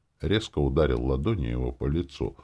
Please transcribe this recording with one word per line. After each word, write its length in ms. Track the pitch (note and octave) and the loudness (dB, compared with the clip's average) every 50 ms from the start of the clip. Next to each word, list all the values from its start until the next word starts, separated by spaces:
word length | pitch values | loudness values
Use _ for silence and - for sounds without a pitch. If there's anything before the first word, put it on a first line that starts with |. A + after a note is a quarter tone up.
| _ _ _ _ | _ _ _ _
резко 400 | - D#2+ G2 A2 - - - - | -2 0 0 0 0 -2 0 0
ударил 440 | D2 C2+ C2+ D#2+ D#2 C#2 B1+ A#1 A#1+ | 2 2 4 4 4 4 2 0 0
ладонью 460 | C2 C2+ C2+ C#2+ - A#2 - C2 A#1 | 0 0 0 0 0 -2 -2 -2 -2
его 220 | A#1 B1 B1 A#1+ | -2 -2 -4 -4
по 140 | A#1+ - - | -4 -4 -2
лицу, 500 | C#2 D2 E2+ - - - - - - - - | -2 0 -2 -2 -4 -6 -6 -6 -6 -6 -10